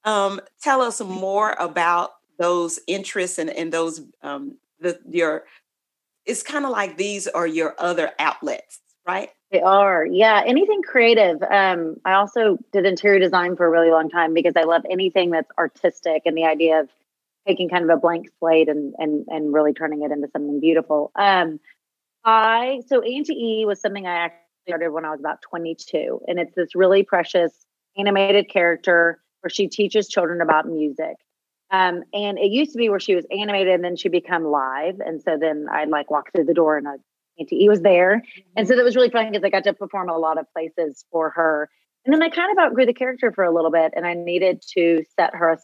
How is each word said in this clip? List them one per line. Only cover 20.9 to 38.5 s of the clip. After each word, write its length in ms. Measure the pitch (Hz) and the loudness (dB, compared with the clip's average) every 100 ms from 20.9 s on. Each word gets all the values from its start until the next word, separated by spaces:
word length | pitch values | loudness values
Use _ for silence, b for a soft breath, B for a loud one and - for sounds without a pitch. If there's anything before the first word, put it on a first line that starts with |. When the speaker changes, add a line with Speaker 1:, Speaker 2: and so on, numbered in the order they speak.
| 151 147 - | -2 -2 -2
Speaker 1:
Um, 420 | 202 185 170 156 b b _ _ _ _ | 2 2 0 -6 b b _ _ _ _
I, 580 | 226 220 220 226 254 269 240 | 2 4 4 0 -2 -6 0
so 160 | 262 | 0
Auntie 300 | 226 262 302 | 0 -6 -6
E 320 | 302 233 220 214 | -4 -4 -2 -2
was 140 | 196 | -2
something 260 | 208 196 185 | -6 -6 -6
I 80 | |
actually 240 | 175 170 - _ _ - | -4 -4 -8 _ _ -8
started 220 | 165 165 | -4 -4
when 120 | 156 | -4
I 60 | 160 | -8
was 80 | 156 | -8
about 240 | 151 160 | -8 -10
twenty-two, 800 | - 170 165 165 - 156 - - - | -10 -10 -8 -10 -6 -6 -4 -8 -6
and 100 | 175 | -6
it's 160 | 170 | -4
this 220 | - 170 175 | -4 -4 2
really 260 | 185 196 | 4 4
precious 640 | 202 185 165 185 165 _ _ _ _ 202 | 2 0 0 0 -2 _ _ _ _ -4
animated 500 | 202 196 196 202 - | 0 2 4 2 2
character 720 | 190 170 165 - 170 170 165 _ _ | 0 2 0 2 4 2 0 _ _
where 100 | 180 | -10
she 160 | - 190 | -4 -4
teaches 400 | - 202 220 202 | -2 0 0 -2
children 340 | - 170 170 | -2 -2 -2
about 280 | 160 156 160 | 2 0 0
music. 480 | 160 151 135 160 - _ _ _ _ _ | -4 -4 -4 -10 -10 _ _ _ _ _
Um, 340 | 190 185 175 - | 0 0 -2 -8
and 260 | 202 202 196 | -6 -6 -2
it 120 | 202 | 0
used 220 | 233 302 | 0 -2
to 40 | 233 | 0
be 140 | 226 | 0
where 100 | 196 | 0
she 140 | - | 0
was 100 | 180 165 | -2 -2
animated 420 | 196 208 202 185 | -6 -4 -2 2
and 100 | 180 | 0
then 140 | 175 175 | 0 -4
she 140 | 190 | -2
became 340 | 170 175 175 | -2 -2 -4
live. 560 | 160 147 131 131 151 190 | -2 -2 -2 -4 -6 -6
And 220 | 180 160 | -10 -6
so 160 | - 156 | -4 -2
then 280 | 156 151 151 | -2 -4 -6
I'd, 160 | 151 151 | -4 -2
like, 220 | 151 143 | -4 -2
walk 200 | 151 - | -6 -2
through 140 | 180 | -2
the 80 | 165 | 0
door 240 | 165 160 151 | 2 2 0
and, 100 | 143 | -4
uh, 120 | 139 _ _ _ _ | -12 _ _ _ _
Auntie 260 | 147 - | -6 4
E 60 | 202 | 4
was 100 | 208 | 6
there. 420 | 180 175 180 214 B B _ | 4 6 4 2 B B _